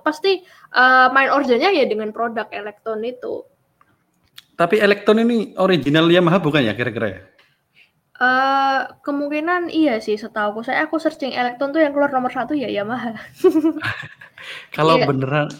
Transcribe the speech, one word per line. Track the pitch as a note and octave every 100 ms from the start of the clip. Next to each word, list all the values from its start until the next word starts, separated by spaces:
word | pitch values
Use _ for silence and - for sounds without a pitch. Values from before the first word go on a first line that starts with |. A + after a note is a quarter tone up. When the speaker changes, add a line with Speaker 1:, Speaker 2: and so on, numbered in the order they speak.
| D#4
Speaker 1:
pasti, | D4+ G4 F#4 - - -
eh, | - B3+ B3+ B3+
main | C4+ C4+
organnya | C#4 C4 A#3+ F4
ya | F4 A3+
dengan | G#3+ G#3+
produk | G#3+ A#3 A3+ G#3
elektron | G#3 G#3 - A3+ G#3+
itu. | A3+ B3 - - - _ _ _ _ _ _ _ _ - -
Speaker 2:
Tapi | - E3+ G#3+
elektron | G3+ G3+ - A3 A#3
ini | A#3 - -
original | F#3+ F3+ C3+ D#3 E3+
Yamaha | F3 F3 F#3
bukan | D#3 D3
ya | A2+ G#2
kira-kira | A#2+ A2 A2
ya? | F#2 - _ _ _ _ _ _ _ _ -
Speaker 1:
Eh, | B3 C4 C4+ C4+ C4+ C4+ - -
kemungkinan | - C#4+ C#4+ D4+ D#4+ F4+ E4+
iya | D#4+ D4+ A3+
sih, | A3 G#3+
setauku | A3 A3 G#3 G#3+
saya, | A#3+ C4 D#4
aku | D#4+
searching | D#4 - B3+
elektron | - B3 A#3+ C#4
tuh | D4+
yang | D4
keluar | C#4+ C#4+
nomor | C4 B3
satu | C4 A#3+
ya | D4 G#3+
Yamaha. | G3+ G#3 A#3+ A#3 A3
<laughs> | - - F#4 D#4 D#4 D4+ - - - - - - - - -
Speaker 2:
Kalau | - D#3 E3
Speaker 1:
Iya. | C#3+
Speaker 2:
beneran, | C3 C3 D3 D3